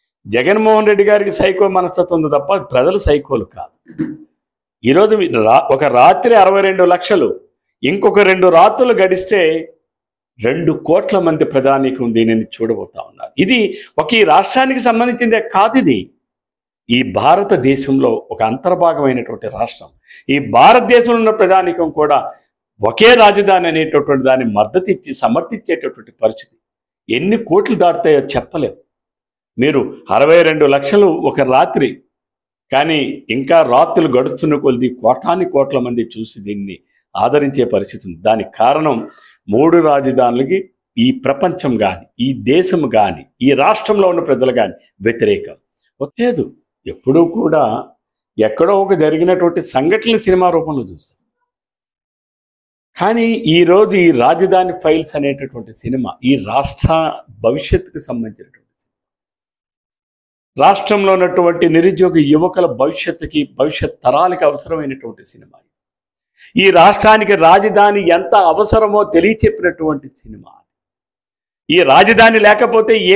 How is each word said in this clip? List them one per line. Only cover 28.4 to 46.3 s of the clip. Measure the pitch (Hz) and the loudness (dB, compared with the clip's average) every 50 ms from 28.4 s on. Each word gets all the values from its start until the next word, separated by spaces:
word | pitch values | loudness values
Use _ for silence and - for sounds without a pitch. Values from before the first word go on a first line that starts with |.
| - - - 160 139 104 - _ _ _ _ _ _ _ _ _ _ _ _ _ _ _ - - | -8 -6 -8 -6 -6 -6 -8 _ _ _ _ _ _ _ _ _ _ _ _ _ _ _ -6 -2
మీరు | 123 151 147 135 104 - - - - - 92 | -2 0 0 -2 -4 -4 -8 -14 -8 -2 0
అరవై | 113 139 151 160 170 165 160 | 2 4 6 6 6 4 4
రెండు | 156 151 156 143 139 | 2 2 0 2 2
లక్షలు | 143 139 139 202 202 202 185 160 - - 143 | 0 -2 0 2 2 2 2 0 0 -4 -4
ఒక | - - 135 127 127 | -2 -2 -2 0 2
రాత్రి, | 135 170 175 - 196 143 113 90 - _ _ _ _ _ _ _ _ _ _ _ _ _ - | 0 0 0 -2 -4 -4 -4 -6 -8 _ _ _ _ _ _ _ _ _ _ _ _ _ -4
కానీ | - 135 151 160 160 151 131 - - - - - 113 | -2 -2 0 0 -2 -2 -2 -4 -8 -10 -8 -8 -6
ఇంకా | 131 131 143 170 165 156 123 120 | -6 -2 2 2 2 4 4 4
రాత్రులు | 135 165 165 - 180 160 151 123 | 2 2 2 0 0 0 0 0
గడుస్తున్న | 123 139 - - - - 156 147 143 - | 0 -2 -2 -6 -6 -4 -2 -2 -2 0
కొలది | 143 123 120 131 123 127 - | -2 -2 0 -2 -4 -4 -2
కోటాని | - 131 127 131 - 170 170 185 180 - - | -2 -2 -2 -2 -2 -4 -2 -2 -2 -2 -2
కోట్ల | 139 135 - - 131 123 123 | -2 -2 -2 -2 -6 -4 -4
మంది | 120 117 110 - - | -6 -6 -6 -8 -8
చూసి | 110 110 - - 110 98 101 | -14 -14 -14 -16 -18 -12 -12
దీన్ని | 104 101 98 98 90 - _ _ _ _ _ _ - | -10 -10 -10 -12 -14 -18 _ _ _ _ _ _ -6
ఆదరించే | 95 104 123 - 147 147 135 131 131 120 - 110 | -4 -2 0 0 0 0 -2 -2 -2 -2 -2 -2
పరిస్థితి | 98 101 - - 101 - 95 | -4 -4 -6 -14 -18 -16 -16
ఉంది. | 85 80 92 107 | -14 -6 -2 -2
దానికి | 110 110 98 - - - | -2 -2 -4 -8 -4 -2
కారణం | 110 123 143 151 156 151 127 113 - - - _ _ _ _ _ _ - | 0 0 0 0 -2 -2 -4 -4 -6 -12 -18 _ _ _ _ _ _ -4
మూడు | 101 120 147 165 165 170 160 156 | 0 0 2 2 2 2 2 2
రాజధానులకి | 143 143 135 131 120 127 127 120 120 123 135 139 180 196 190 - _ _ _ _ - 117 | 0 0 0 -2 0 0 0 0 0 -2 -2 -2 -2 -4 -6 -8 _ _ _ _ -4 -2
ఈ | 117 131 131 131 - 127 | 0 0 0 -2 -2 -4
ప్రపంచం | 139 - - 180 - - - 143 120 107 107 | -4 -2 -2 -4 -4 -4 -6 -4 -4 -2 -2
కానీ, | 95 92 - - _ _ - 120 135 | -4 -4 -6 -14 _ _ -6 -6 -6
ఈ | 135 113 104 113 139 | -6 -6 -2 0 0
దేశం | 175 180 185 196 175 147 123 107 110 | 0 0 0 -2 -2 -2 0 0 0
కానీ, | 104 95 82 76 - _ _ - 123 135 | 0 0 -2 -8 -14 _ _ -2 0 0
ఈ | 139 120 143 | 2 2 2
రాష్ట్రంలో | 185 220 - - - 208 202 196 185 175 | 0 0 -2 -2 -4 0 0 2 0 0
ఉన్న | 170 165 - | -2 -2 -2
ప్రజలు | 135 113 127 127 117 120 | -2 0 0 0 0 0
కానీ | 107 95 - - _ _ _ - 98 113 | -2 -2 -4 -12 _ _ _ -6 -4 -4
వ్యతిరేకం | 117 113 113 104 101 87 - 82 80 _ _ _ _ _ _ _ _ - 135 - _ - 233 | -2 0 0 -2 -2 -2 -4 -12 -20 _ _ _ _ _ _ _ _ -10 -10 -10 _ -4 -4
లేదు. | 247 | -4